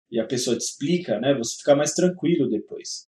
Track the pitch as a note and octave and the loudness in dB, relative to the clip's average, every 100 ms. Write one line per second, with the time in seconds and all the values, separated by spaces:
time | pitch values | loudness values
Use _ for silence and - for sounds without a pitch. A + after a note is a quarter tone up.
0 | _ A2+ A2 B2 B2+ A2+ - - C#3+ F3 | _ -4 -2 -2 0 -2 -4 -6 -2 -2
1 | F3 G#2+ C3 C#3 - - - C#3+ D3 - | 0 -2 0 0 -2 -2 4 4 4 2
2 | F3+ F3+ D3 E3+ B2 G#2 - - - - | 0 2 2 2 2 -2 -4 -12 -12 -14
3 | - | -16